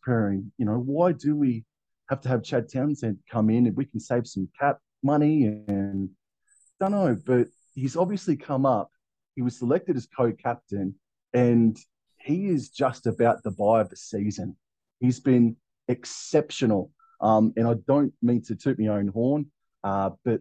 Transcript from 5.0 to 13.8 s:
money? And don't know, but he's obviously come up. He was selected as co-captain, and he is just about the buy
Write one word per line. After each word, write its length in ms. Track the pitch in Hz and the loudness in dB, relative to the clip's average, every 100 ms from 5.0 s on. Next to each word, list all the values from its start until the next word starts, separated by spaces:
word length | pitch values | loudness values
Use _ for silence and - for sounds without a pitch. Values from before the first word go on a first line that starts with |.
money? 420 | 135 147 151 156 113 | 0 2 2 2 2
And 640 | 107 104 98 98 98 95 - _ _ _ _ _ - | -2 -4 -4 -4 -4 -6 -10 _ _ _ _ _ -4
don't 120 | 190 | -2
know, 260 | 202 180 107 - | 2 2 0 2
but 220 | 123 120 _ _ | 2 2 _ _
he's 240 | - 131 156 | -8 -4 -2
obviously 400 | 185 202 - 143 | -2 -2 -2 -4
come 280 | - 135 135 | -2 0 2
up. 240 | 113 - _ _ _ _ - | 2 -2 _ _ _ _ -6
He 60 | |
was 160 | 123 - | -4 -2
selected 380 | 120 170 190 135 | 0 0 0 -4
as 120 | - - | -4 0
co-captain, 800 | 120 - 127 117 - 101 95 98 _ _ _ | 0 0 -6 -6 -6 -6 -6 -8 _ _ _
and 440 | 123 123 120 113 110 - _ _ _ | 2 4 6 4 2 -8 _ _ _
he 300 | - 165 196 | -4 -2 0
is 220 | 156 104 | -2 -4
just 360 | - 135 120 117 | -2 -2 -2 -4
about 340 | 107 117 110 | 2 2 2
the 80 | 110 | -4
buy 300 | 92 104 113 | -2 2 2